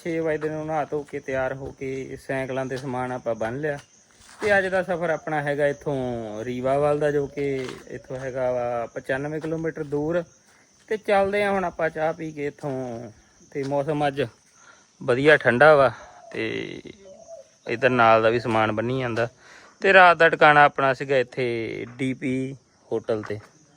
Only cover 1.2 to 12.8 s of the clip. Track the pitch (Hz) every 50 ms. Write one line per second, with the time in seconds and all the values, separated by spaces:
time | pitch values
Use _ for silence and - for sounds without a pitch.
1.2 | - - 131 131 131 131 135 135 139 127 131 - 135 131 135 135 131 - 135 135
2.2 | - - 135 135 135 131 131 131 131 127 135 123 131 131 123 127 127 127 127 123
3.2 | - 117 113 107 113 113 120 139 151 151 143 143 - _ _ _ _ _ _ _
4.2 | - - - - 214 208 202 196 190 190 185 190 175 190 180 160 175 165 156 151
5.2 | - 160 156 147 143 147 143 143 147 143 143 143 - 156 143 131 127 123 120 117
6.2 | 113 107 104 107 113 127 123 123 123 131 135 143 147 147 147 147 151 147 143 147
7.2 | 139 139 - 147 143 139 135 131 127 131 127 123 - - - 123 - - 131 127
8.2 | 135 131 123 131 127 127 127 123 120 120 120 120 117 113 - 139 - - 135 131
9.2 | 143 151 151 156 156 160 165 160 160 160 147 156 156 143 143 147 147 156 170 175
10.2 | 165 - _ _ _ _ _ _ _ _ _ _ _ - 220 208 - - 202 196
11.2 | 196 196 202 208 202 202 196 190 185 170 - - 165 160 165 160 156 160 160 165
12.2 | 160 156 151 147 143 147 143 - - 147 131 131